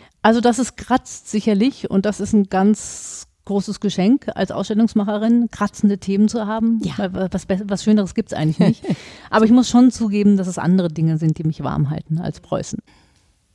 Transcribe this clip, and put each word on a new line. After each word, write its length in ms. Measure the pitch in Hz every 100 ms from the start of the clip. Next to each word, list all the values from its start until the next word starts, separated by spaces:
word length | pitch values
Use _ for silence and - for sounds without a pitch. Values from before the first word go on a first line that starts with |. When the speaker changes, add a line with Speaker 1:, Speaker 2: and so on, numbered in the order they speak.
| - _ 220
Speaker 1:
Also, 140 | 233
dass 180 | 240 226
es 200 | 240 -
kratzt, 520 | - 254 - - -
sicherlich. 600 | 214 226 202 247 - -
Und 140 | 196 208
das 160 | 196
ist 100 | 202
ein 140 | 214 196
ganz 840 | 190 196 214 - - - - - _
großes 380 | - 202 202 196
Geschenk 480 | 208 - 190 269 - -
als 160 | 190
Ausstellungsmacherin, 1000 | - 196 214 226 214 202 208 220 240 233
kratzende 460 | - 208 - 208 196
Themen 320 | - 196 214
zu 180 | 233 208
haben. 320 | 220 226 226
Speaker 2:
Ja. 120 | 196 143
Speaker 1:
Weil 160 | 190
wa-, 140 | 190 185
was 160 | 190 -
be-, 180 | 190 202
was 160 | 196
Schöneres 300 | - 214 185 -
gibt's 160 | -
eigentlich 280 | - 156 -
nicht. 260 | 214 226 370 - -
Speaker 2:
<laughs> 220 | - -
Speaker 1:
Aber 140 | 220
ich 80 | 220
muss 160 | 247 240
schon 220 | 240 254
zugeben, 460 | - 220 208 202 202
dass 100 | 185
es 100 | 180
andere 300 | 165 190 175
Dinge 300 | 156 160 156
sind, 200 | 160 156
die 40 |
mich 180 | 156 -
warm 280 | 139 147 139
halten 300 | 156 - 160
als 200 | 156 -
Preußen. 400 | - - - - - _ _ _ _ _ _